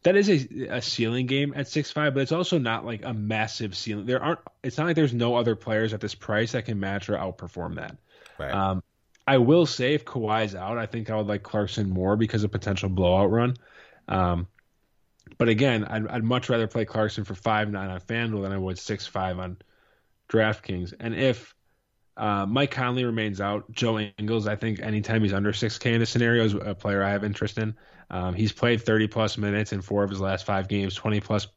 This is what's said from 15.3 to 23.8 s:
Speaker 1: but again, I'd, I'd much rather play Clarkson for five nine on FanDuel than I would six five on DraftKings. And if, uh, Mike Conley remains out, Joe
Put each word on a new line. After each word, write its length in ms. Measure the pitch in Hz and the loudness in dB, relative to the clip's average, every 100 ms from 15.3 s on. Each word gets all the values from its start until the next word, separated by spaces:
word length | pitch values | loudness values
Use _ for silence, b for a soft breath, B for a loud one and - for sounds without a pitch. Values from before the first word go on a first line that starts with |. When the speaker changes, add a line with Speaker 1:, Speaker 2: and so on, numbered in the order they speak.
| - | 0
Speaker 1:
but 100 | 117 | 4
again, 360 | 110 139 113 101 | 4 4 2 0
I'd, 220 | 110 107 | -4 -4
I'd 160 | 120 | -2
much 240 | 110 127 123 | 0 0 2
rather 200 | 120 110 | 0 0
play 180 | 113 107 | -2 -2
Clarkson 380 | 110 107 - | 0 -2 -2
for 100 | 98 | -8
five 380 | 92 117 107 104 | -4 0 0 0
nine 180 | 101 95 | -4 -6
on 100 | 92 | -8
FanDuel 440 | - 117 117 107 | -6 -4 -2 -2
than 80 | 98 | -4
I 60 | 98 | -4
would 180 | 92 90 | -4 -6
six 300 | - 104 - | -6 -6 -4
five 320 | 101 92 90 | -4 -4 -4
on 180 | 92 90 b b b b b b - | -8 -12 b b b b b b 0
DraftKings. 640 | 110 110 107 - 92 87 - | 2 2 0 -6 -6 -8 -8
And 160 | 117 113 | -8 0
if, 400 | 135 117 - _ _ _ _ _ _ - | 2 0 -8 _ _ _ _ _ _ -4
uh, 300 | 110 101 98 | 0 0 0
Mike 240 | 120 143 | 0 0
Conley 360 | 131 123 127 123 | 0 -2 0 -2
remains 360 | 113 107 98 | 0 -2 -2
out, 300 | 101 104 - | -4 -4 -6
Joe 280 | 117 | -2